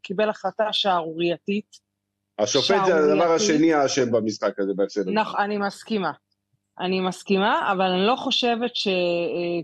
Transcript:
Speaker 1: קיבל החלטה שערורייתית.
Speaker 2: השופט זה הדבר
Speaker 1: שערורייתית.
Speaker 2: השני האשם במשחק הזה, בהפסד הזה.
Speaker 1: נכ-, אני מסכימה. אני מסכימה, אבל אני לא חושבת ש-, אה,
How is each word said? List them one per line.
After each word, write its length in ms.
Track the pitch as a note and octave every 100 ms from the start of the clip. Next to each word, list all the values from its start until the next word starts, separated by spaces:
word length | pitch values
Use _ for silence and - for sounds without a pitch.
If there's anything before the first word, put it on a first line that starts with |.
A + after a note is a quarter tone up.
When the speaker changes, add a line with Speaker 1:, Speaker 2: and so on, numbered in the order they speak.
Speaker 1:
קיבל 260 | - F#3+ G#3+
החלטה 420 | G#3 F#3+ - G#3+
שערורייתית. 1040 | G3+ G3+ F3+ D#3+ D#3+ F3 E3 - G3+ - - _ _ _ _ _ -
Speaker 2:
השופט 300 | G#2+ C#3 B2+
זה 60 | G3 F#3+ E3
הדבר 100 | D3 D3+
Speaker 1:
שערורייתית. 160 | F3 G#3+ G#3 D3+
Speaker 2:
השני 180 | E3
האשם 360 | D3+ C3+ C3+ A#2+
במשחק 460 | A2+ A2 G2+ G#2 G2+
הזה, 140 | G2 F#2
בהפסד 240 | G2 G#2
הזה. 100 | F#2
Speaker 1:
נכ-, 280 | G#3+ G#3 -
אני 140 | G3+ G#3
מסכימה. 540 | G3+ - - G#3+ E3 - _ _ _ _ _ -
אני 200 | F3+ F#3+
מסכימה, 720 | F#3 F3 - F#3+ G#3 D#4+ -
אבל 120 | F#3+ F#3+
אני 160 | F3+ G3+
לא 100 | B3+
חושבת 600 | C4 - A#3+ A3+ A#3+ -
ש-, 120 | G#3
אה, 40 | F#3 F3 E3+ E3+ E3+ F3 F3